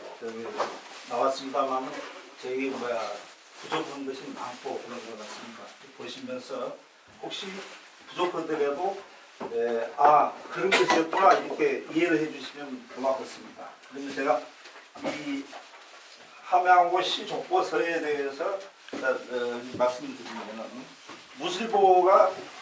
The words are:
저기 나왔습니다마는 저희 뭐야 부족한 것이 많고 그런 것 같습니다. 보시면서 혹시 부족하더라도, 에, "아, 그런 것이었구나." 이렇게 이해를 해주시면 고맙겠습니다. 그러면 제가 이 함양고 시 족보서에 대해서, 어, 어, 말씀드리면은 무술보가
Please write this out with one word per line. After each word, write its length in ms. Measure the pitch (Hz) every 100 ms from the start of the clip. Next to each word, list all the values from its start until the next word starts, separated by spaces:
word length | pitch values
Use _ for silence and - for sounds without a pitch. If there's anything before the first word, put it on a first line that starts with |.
| - -
저기 260 | 117 113 117 - - - - - -
나왔습니다마는 800 | - 135 135 135 143 135 131 135 - - - - -
저희 300 | 127 131 135
뭐야 300 | 120 120 113 104 104 - - - -
부족한 440 | - 160 - 139 135
것이 160 | - 147
많고 520 | - - - 135 123
그런 240 | - 117
것 140 | 113 107
같습니다. 460 | 107 - 117 110 - - - -
보시면서 800 | 123 131 127 127 - 123 120 - - - - -
혹시 260 | - - 196 190 185 - - - -
부족하더라도, 960 | 160 180 202 156 151 143 139 196 - - - - - 131
에, 380 | 117 117 117 117 -
"아, 360 | 143 123 117 - -
그런 180 | 165 190
것이었구나." 600 | 185 175 165 160 170 185
이렇게 500 | - - - 143 127 -
이해를 280 | 160 175 151
해주시면 680 | 156 - - 147 143 127 117
고맙겠습니다. 720 | 127 117 110 113 - 110 - - - -
그러면 240 | 135 139
제가 260 | 139 139 - - - - - - -
이 400 | - 151 147 139 - - - - - - - - - -
함양고 580 | - 180 180 180 175 180
시 240 | 180 - -
족보서에 760 | - - 175 - - 170 160
대해서, 440 | 147 143 139 139
어, 160 | 190 196 - - - 135
어, 640 | 131 123 113 123 120 120 127 117
말씀드리면은 880 | 123 - 139 120 113 113 104 113 - 240 269 - - - - 254
무술보가 920 | 339 - 220 208 190 180 180 196 185 - - -